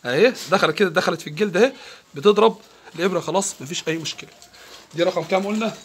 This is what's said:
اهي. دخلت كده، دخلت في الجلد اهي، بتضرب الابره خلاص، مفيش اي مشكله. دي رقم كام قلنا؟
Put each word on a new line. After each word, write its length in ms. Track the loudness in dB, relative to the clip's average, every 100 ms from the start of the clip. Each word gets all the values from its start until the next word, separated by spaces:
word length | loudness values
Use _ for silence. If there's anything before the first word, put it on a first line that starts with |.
اهي. 300 | 0 4 4 2 -2
دخلت 260 | 2 2 0
كده، 120 | 0
دخلت 320 | 2 -2 -4
في 60 | -8
الجلد 300 | -4 -2 2
اهي، 160 | 2 0 -20 -20 _
بتضرب 460 | 2 4 6 4 2 -18 -20 -18
الابره 260 | -4 -2 -2
خلاص، 340 | -2 -2 -2 -8
مفيش 280 | -10 -6 -4
اي 100 | -6
مشكله. 320 | -6 -10 -16 -20 -20 -20 -20 -20 -12
دي 80 | -2
رقم 220 | 0 0
كام 220 | -2 -2 0
قلنا؟ 300 | -2 -4 -6